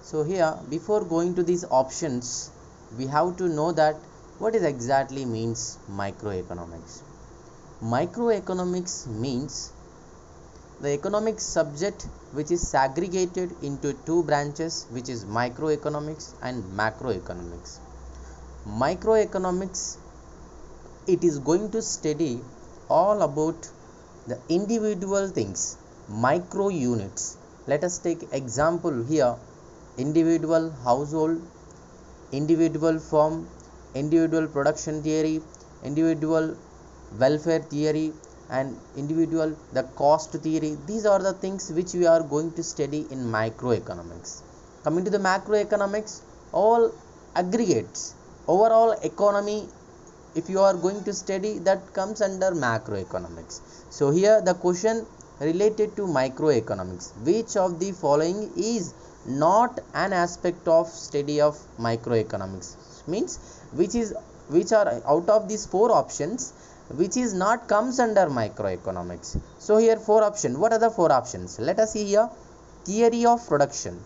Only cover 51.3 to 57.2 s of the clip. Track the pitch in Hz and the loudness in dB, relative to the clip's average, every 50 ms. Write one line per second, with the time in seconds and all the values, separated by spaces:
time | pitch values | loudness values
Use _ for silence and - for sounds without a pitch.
51.3 | 196 190 190 214 214 208 170 190 196 196 190 - - 196 190 208 220 - 214 190 | -4 -2 -2 -4 -4 0 2 2 2 2 -2 -8 -4 -4 -4 -4 -2 -2 -2 -2
52.3 | 190 185 190 190 175 160 135 120 113 110 - - 104 98 92 - - 92 - 165 | 0 0 0 0 0 0 0 0 0 0 -2 -4 -6 -6 -6 -6 -6 -8 -8 -8
53.3 | 85 85 80 - - - - - - - - - - - 147 139 147 175 190 208 | -14 -16 -16 -16 -16 -18 -18 -20 -20 -20 -20 -18 -2 0 2 4 4 6 6 6
54.3 | 220 214 180 185 180 180 180 180 180 175 196 220 226 226 220 - - - - - | 6 6 6 2 0 2 2 0 0 2 0 0 0 0 -6 -10 -16 -20 -20 -20
55.3 | - - 139 156 165 185 208 214 214 214 214 208 208 - 202 185 156 135 131 135 | -10 -4 -2 0 2 4 2 2 4 2 -2 0 0 -4 -2 0 2 2 2 0
56.3 | 131 - 151 156 139 117 107 - 107 95 92 92 92 87 - - - 101 | 0 0 2 4 4 4 2 0 -4 -4 -4 -8 -10 -12 -12 -14 -14 -4